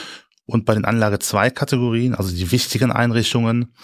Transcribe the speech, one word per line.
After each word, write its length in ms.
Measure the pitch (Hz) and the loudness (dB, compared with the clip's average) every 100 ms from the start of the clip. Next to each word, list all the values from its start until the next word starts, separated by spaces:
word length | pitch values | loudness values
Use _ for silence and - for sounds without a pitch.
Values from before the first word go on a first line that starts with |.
| - - _ _ - | -14 -18 _ _ -4
Und 200 | 113 110 | -2 0
bei 80 | |
den 120 | 107 101 | 0 2
Anlage 340 | 113 107 101 | 2 2 0
zwei 320 | - 104 101 | -2 2 2
Kategorien, 640 | - 143 127 120 113 127 113 | 0 -2 0 0 0 0 -2
also 200 | 95 87 | -4 -2
die 160 | 90 | 0
wichtigen 400 | 123 - 107 123 | 0 0 0 0
Einrichtungen, 800 | - 120 117 107 120 113 117 117 _ | 2 2 2 0 0 2 0 -2 _